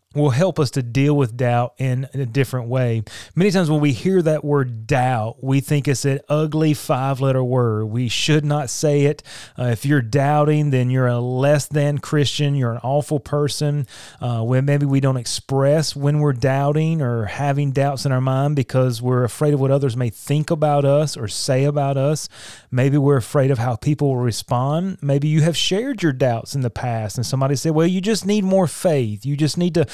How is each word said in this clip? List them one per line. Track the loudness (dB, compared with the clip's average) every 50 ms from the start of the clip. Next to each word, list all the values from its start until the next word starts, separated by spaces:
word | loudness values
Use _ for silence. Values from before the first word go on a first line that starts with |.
| _ _ -2
will | 0 2 2
help | 2 2 0 0 0 0
us | -2 -2
to | -2 -4
deal | -6 -2 0 2 2 2 4
with | 2 0 0 -2
doubt | -2 0 0 2 0 0 -2 -4
in | -4 -4 -2 -2 -4 -4 -6 -6
a | -6 -6
different | -2 0 -2 0 0 -2 -6 -4
way. | -2 -2 0 0 0 0 -2 -4 -8 -14 -18 -20 -6 0
Many | 2 2 4
times | 4 2 2 2
when | 2 2
we | 2 2 0
hear | 0 0 2 2 4 2
that | 2 0 0 -2
word | 0 0 0 0 -2 -6 -10 -4
doubt, | 0 0 2 2 0 0 -2 -4 -6 -8 -8 -2
we | 0 0 0
think | 2 2 0 0 2
it's | 0 -2 0 0
an | -2 -2 -2 -2
ugly | -2 0 0 0 0 0 2 2 2 2
five-letter | 0 0 -2 -2 0 0 -2 -2 0 0 0 2 2 0
word. | 0 2 2 2 2 0 0 -2
We | -2 -2 -2 -2 -2
should | -2 -2 2 2 2 2 2
not | 0 -2 -2 -2 -6
say | -6 -2 0 2 4 4 2
it. | 2 0 -2 _ -18 -20 -18 -20 -18 _
Uh, | -4 -2
if | -2 -2 -2 0
you're | 2 2 2
doubting, | 0 0 0 0 2 2 2 2 2 2 2 2 2 2
then | 2 2 2 2
you're | 2 2 2
a | 2 0 0
less | -2 -2 -2 0 2 4 2 2 0
than | -2 -2 0 0 0 -2 -4
Christian. | -4 -2 0 2 2 0 0 0 0 0 0
You're | 0 0 -2
an | -2 -4
awful | -4 -2 -2 -2 0 -2 -4 -4
person. | -4 -4 -2 -2 0 -2 -2 -2 -2 -2 -2 -2 -4 -6 -10 -20 -20 -20 -14 -8
Uh, | -6 -4 -2 -2
when | 0 0 0 2 2
maybe | 2 2 2 2
we | 2 2 2
don't | 2 2 0
express | -2 -4 -6 -8 -8 -6 -2 0 2 4 4 4 2 0 -2 -4
when | -2 0 0 2
we're | 2 2 0 0
doubting | 0 0 0 0 2 0 0 0 0 0 0 0 0 0
or | 0 0 -2 -4
having | -4 -4 -4 -2 0 0 0 0 0
doubts | 0 0 0 0 -2 -2 -2
in | 0
our | 0 0
mind | 0 0 0 0 0 0 0
because | 0 -2 0 0 0 2 0 0 -2 -2
we're | 0 2 2 0
afraid | 0 -2 0 0 2 2
of | 2
what | 2 2
others | 2 2 0 -2 -2
may | -2 -4 -4
think | -4 -8 -4 -2 -2 -2 0 -2
about | 0 0 2 2 2 2 4
us | 4 2 2 2 0 -4
or | -8 -8
say | -8 -6 -6 -2 0 0 2 2
about | 0 0 0 -2 0 0
us. | 0 0 0 0 -2 -6 -12 -16 -20 -20 -20 -20 -20 -14 _
Maybe | -2 0 2 2 2
we're | 4 4 4 2
afraid | 2 0 0 0 2 2 2
of | 2 0
how | 0 -2 -4
people | -2 -2 -2 0 0 0
will | 0 0
respond. | 0 0 -2 -2 -4 -4 -2 -2 -2 0 0 -2 -2 -2 -4 -6 -4 -2
Maybe | 0 0 0 2
you | 2 2 2 2
have | 2 2
shared | 0 0 0 0 0 -2 -4 -4 0
your | 0 -2 0
doubts | 2 0 0 0 -2 -6 -6 -4
in | -4
the | -4 -4
past | -4 -4 -4 -4 -4 -4 -4 -6 -4
and | -6 -4
somebody | -2 -2 0 0 0 0
said, | 0 0 0 2
"Well, | 2 2
you | 2 2 0
just | 0 -2 -2 -2 0
need | 0 0 2 2
more | 2 2 2 2
faith. | 0 -2 -2 0 0 2 2 0 -2 -4 -6 -4
You | -6 -2
just | 0 0 0 0
need | 0 -2 0 2
to | 0 0 0